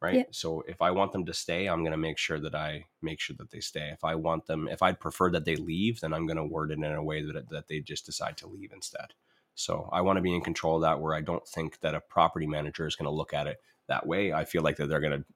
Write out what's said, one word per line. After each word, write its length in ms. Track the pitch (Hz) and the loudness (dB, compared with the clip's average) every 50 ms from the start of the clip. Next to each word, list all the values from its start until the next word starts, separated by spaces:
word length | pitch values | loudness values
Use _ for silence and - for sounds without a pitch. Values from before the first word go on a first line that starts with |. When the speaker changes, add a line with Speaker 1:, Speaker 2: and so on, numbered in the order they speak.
Speaker 1:
right? 140 | - 87 92 | 0 2 4
Speaker 2:
Yeah. 80 | 254 254 - | 4 2 0
Speaker 1:
So 340 | - - - 82 80 80 - | -4 -6 -4 -4 -4 -4 -6
if 140 | - 90 - | -6 -2 2
I 120 | 85 90 90 | 2 4 4
want 200 | 98 98 95 - | 4 2 2 0
them 140 | 95 87 | -4 -4
to 80 | 82 82 | -4 -4
stay, 320 | - - - 85 90 98 | -6 -4 -2 -2 0 0
I'm 180 | 98 85 82 82 | 0 0 2 2
gonna 140 | 80 78 78 | 0 0 0
make 180 | 80 80 73 | -2 -2 -2
sure 240 | - - - 82 76 | -2 -2 -2 -2 -2
that 140 | 73 78 76 | -4 -4 -4
I 320 | 76 76 76 76 76 80 _ _ - 80 | -4 -4 -4 -6 -8 -10 _ _ -8 -6
make 180 | 80 80 - | -6 -6 -6
sure 160 | - - 71 | -8 -8 -8
that 140 | - - - | -10 -14 -14
they 100 | - - | -12 -10
stay. 300 | - - - 76 76 73 73 | -10 -6 -6 -6 -6 -6 -6
If 120 | - - | -4 -2
I 100 | 80 82 | 0 0
want 320 | 82 78 82 82 78 - | 2 2 2 0 0 0
them, 200 | - 80 80 78 | -2 -2 -2 -2
if 160 | - - - 92 | -2 0 4 4
I'd 180 | 92 90 - | 4 4 2
prefer 300 | - 80 - - 92 90 85 | -4 -4 2 4 4 4 4
that 120 | 82 76 | 4 2
they 120 | 82 80 | 2 0
leave, 440 | 76 76 82 80 90 104 113 117 - | 0 0 -2 0 2 2 2 0 0
then 140 | - 78 78 | -2 -2 -2
I'm 120 | 82 82 | 0 0
gonna 200 | 80 80 80 76 | 0 0 -2 -2
word 240 | 73 80 80 78 78 | -2 -2 -2 -2 -2
it 80 | 78 76 | -2 -2
in 60 | 78 | -2
a 180 | 76 76 73 76 | -2 -2 -2 -2
way 200 | 78 78 78 76 | -2 -4 -4 -4
that, 280 | 76 78 76 62 64 | -4 -6 -8 -8 -8
that 180 | 78 76 - - | -10 -10 -8 -6
they 120 | 78 78 | -6 -6
just 260 | 71 - - - - | -6 -6 -8 -10 -8
decide 320 | - - - - - 76 - | -8 -6 -4 -4 -4 -6 -8
to 80 | - | -14
leave 260 | - - 98 98 - - | -14 -14 -14 -14 -16 -14
instead. 400 | 95 - - - - - - - _ _ _ _ _ _ _ - | -12 -12 -10 -10 -10 -12 -12 -16 _ _ _ _ _ _ _ -8
So 360 | - - - 85 80 85 87 - | -6 -2 0 0 -2 -2 0 2
I 80 | 90 | 2
wanna 220 | 92 95 95 95 87 | 4 4 4 4 4
be 120 | 90 87 | 2 2
in 60 | 87 | 2
control 360 | - 85 82 - - 80 82 | 0 -2 -2 0 2 2 4
of 60 | 82 82 | 4 6
that, 180 | 80 80 71 | 4 4 4
where 140 | 78 78 78 | 2 0 0
I 60 | 78 | 0
don't 260 | 78 85 85 - - | 0 -2 -2 -4 -4
think 340 | - - 82 80 78 - - | -6 -6 -4 -4 -4 -4 -2
that 140 | - 80 76 | -2 -2 -2
a 60 | 78 | -2
property 460 | - - - 92 80 80 - 82 78 | -4 0 4 6 6 6 6 2 -2
manager 400 | 76 76 76 73 76 - - 80 | 0 0 -2 -2 -2 -4 -4 -2
is 100 | 76 - | -2 -2
gonna 140 | - 78 71 | -2 -2 -2
look 240 | 76 78 78 - 78 | 0 -2 -2 -2 -2
at 120 | 73 73 | -2 -2
it 140 | 73 - - _ _ _ _ _ - | -2 -4 -8 _ _ _ _ _ -2
that 180 | 69 - - | -2 0 0
way. 260 | 82 85 98 104 90 78 | 0 2 2 2 2 2
I 140 | 78 78 | 0 0
feel 160 | - - 82 78 | 2 2 4 4
like 140 | 76 73 | 4 4
that 100 | - 73 | 2 0
they're 140 | 71 78 73 | 2 2 2
gonna 240 | 73 76 71 71 71 - - | 2 2 0 0 -4 -6 -12